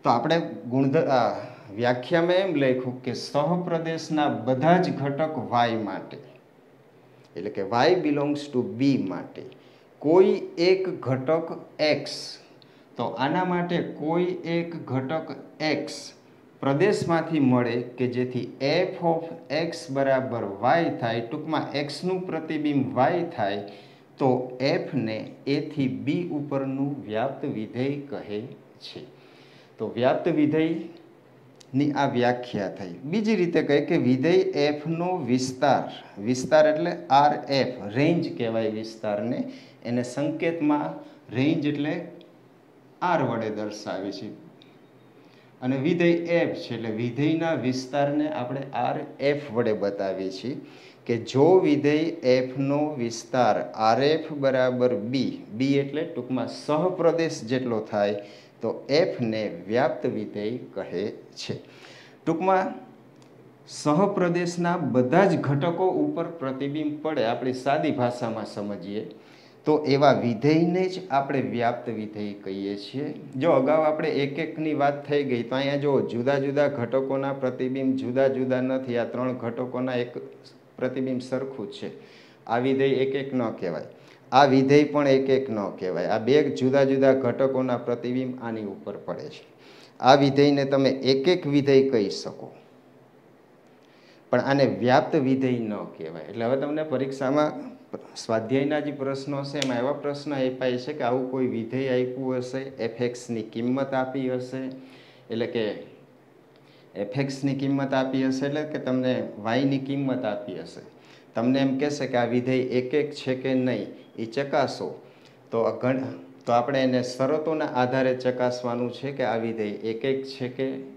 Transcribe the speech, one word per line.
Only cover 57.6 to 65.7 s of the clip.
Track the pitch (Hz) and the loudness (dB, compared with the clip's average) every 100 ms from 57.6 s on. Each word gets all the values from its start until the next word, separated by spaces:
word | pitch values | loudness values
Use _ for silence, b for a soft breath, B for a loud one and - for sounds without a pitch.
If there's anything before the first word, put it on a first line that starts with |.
| 127 113 110 | 0 -2 -2
થાય | 107 104 104 B B B - | 0 0 0 B B B -6
તો | 113 - - | -6 -6 0
એફને | 143 185 - 113 110 104 - 92 | 2 2 0 -2 -2 -4 -6 -2
વ્યાપ્ત | 113 143 - 107 | 0 0 0 -4
વિધેય | 107 101 104 107 127 131 | -4 -8 -6 -6 -6 -10
કહે | 98 82 87 107 - - - | -10 -6 -4 -4 -8 -20 -14
છે. | - - - B B B B B | -10 -10 -12 B B B B B
ટૂંકમાં | 156 165 185 190 254 - - - - - - - - - - | -4 0 2 2 0 -8 -16 -20 -20 -20 -20 -20 -20 -20 -20
સહપ્રદેશના | - 151 151 196 196 180 175 175 175 175 175 135 123 | -4 0 4 2 2 0 0 -2 -2 0 0 2 2
બધા | 127 165 196 | 4 6 6
જ | 151 135 | 4 0
ઘટકો | 143 170 | 0 0